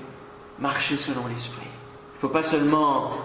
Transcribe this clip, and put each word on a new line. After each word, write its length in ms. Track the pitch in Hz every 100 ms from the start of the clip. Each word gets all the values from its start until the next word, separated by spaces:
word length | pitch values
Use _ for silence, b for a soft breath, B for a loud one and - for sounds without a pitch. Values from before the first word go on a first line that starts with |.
| - - - - - -
marchez 380 | 135 131 - 143
selon 300 | 143 127 123
l'esprit. 380 | 117 - - - - - - - -
Il 40 |
faut 80 | 135
pas 120 | 160
seulement, 680 | 156 156 143 156 151 135 - -